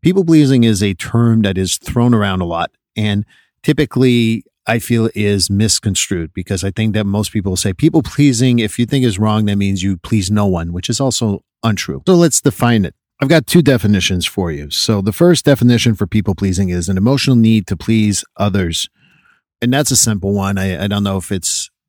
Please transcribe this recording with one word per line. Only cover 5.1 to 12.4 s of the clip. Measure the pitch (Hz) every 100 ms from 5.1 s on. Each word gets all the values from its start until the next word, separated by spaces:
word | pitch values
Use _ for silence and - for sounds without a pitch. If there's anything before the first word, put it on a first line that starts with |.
is | - 104 101 -
misconstrued | 101 110 - - 95 - 90 80
because | - 92 95
I | 98
think | 92 110
that | 104 101
most | 101 104
people | 110 98 90
say | 104
people | 92 160 160
pleasing, | 127 - 143 117 127 120
if | 107 -
you | 120
think | 139
is | 127 95
wrong, | 107 107 104
that | 101
means | 101 98
you | 95 90
please | - 113 92
no | 104 101
one, | 90 85
which | 87 -
is | 117
also | 135 - 113 98 _ _
untrue. | 113 101 - - -
So | 180
let's | 170
define | -